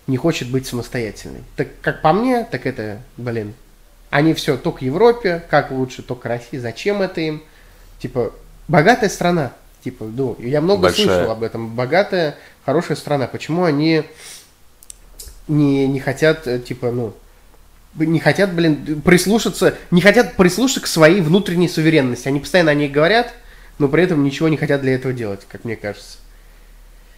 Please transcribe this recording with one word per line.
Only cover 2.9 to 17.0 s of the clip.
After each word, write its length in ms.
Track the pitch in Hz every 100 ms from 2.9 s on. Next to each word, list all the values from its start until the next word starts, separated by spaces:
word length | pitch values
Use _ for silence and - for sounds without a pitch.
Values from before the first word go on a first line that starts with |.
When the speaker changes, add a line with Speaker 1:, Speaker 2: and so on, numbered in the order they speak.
| 104 131 -
Speaker 1:
блин, 380 | 120 117 104 - - _ _ _ -
они 240 | 143 160
всё 240 | 156 - 131
то 140 | 170
к 100 | -
Европе, 640 | 127 160 233 233 185 170 -
как 220 | 147 143
лучше, 300 | 131 127 -
то 140 | - 123
к 100 | 117
России, 320 | 120 - 135
зачем 440 | 120 - 202 202
это 200 | 185 180
им? 220 | 156 151 - - - - - -
Типа, 340 | 123 127 110 - - - -
богатая 420 | 160 175 247 202
страна, 440 | - 175 175 127 - - -
типа, 220 | 127 - 110
ну, 300 | 120 131 95
я 220 | 117 147
много 220 | 170 202
Speaker 2:
Большая. 220 | 90 107 101
Speaker 1:
слышал 260 | 90 87
об 120 | 110
этом, 320 | 113 117 113 117
богатая, 600 | 127 170 202 180 151 143 - - -
хорошая 320 | 147 170 143
страна, 300 | - 143 117
почему 360 | 123 - 165 165
они 380 | 143 160 160 147 - - - - _ - _ - - - - - - -
не, 400 | 151 143 139 135
не 120 | 139
хотят, 480 | 139 127 156 156 120
э, 120 | 127
типа, 320 | 123 127 120
ну, 220 | 123